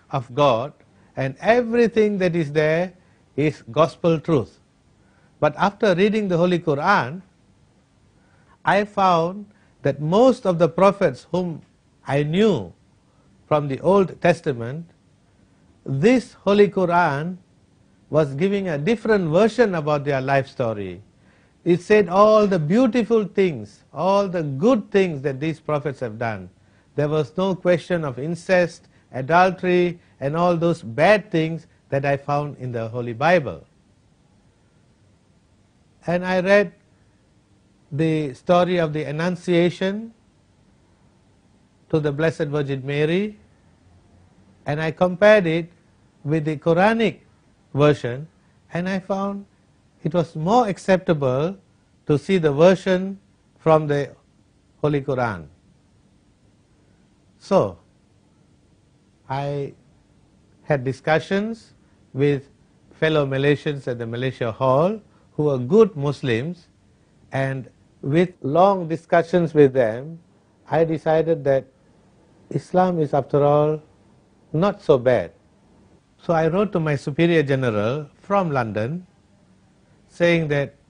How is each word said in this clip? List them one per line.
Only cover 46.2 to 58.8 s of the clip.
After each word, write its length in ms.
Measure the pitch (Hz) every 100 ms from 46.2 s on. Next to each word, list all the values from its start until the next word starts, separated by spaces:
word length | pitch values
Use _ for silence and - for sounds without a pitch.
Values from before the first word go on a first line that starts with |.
with 220 | 143 160 151
the 120 | 151
Quranic 640 | 170 165 202 226 214 - _ _ _ _ _
version, 540 | 135 147 139 123 127 156 _ _ _ _
and 160 | 170 185
I 120 | 196
found 460 | 185 196 202 202 202 _ _ _ _ _
it 100 | 165
was 220 | 170 156 156
more 320 | 160 240 226
acceptable 920 | 180 - 185 185 156 135 131 160 196 _ _ _ _ -
to 120 | 143
see 180 | - 190
the 140 | 156
version 680 | 139 175 185 196 185 190 196 _ _ _ _
from 300 | 160 156 156
the 260 | 143 139 - _ _ _ _ _ _
Holy 200 | 151 147
Quran. 460 | 135 127 120 92 76 _ _ _ _ _ _ _ _ _ _ _ _ _ _ _ _ _ _ _
So, 380 | - 190 107 87 _ _ _ _ _ _ _ _ _ _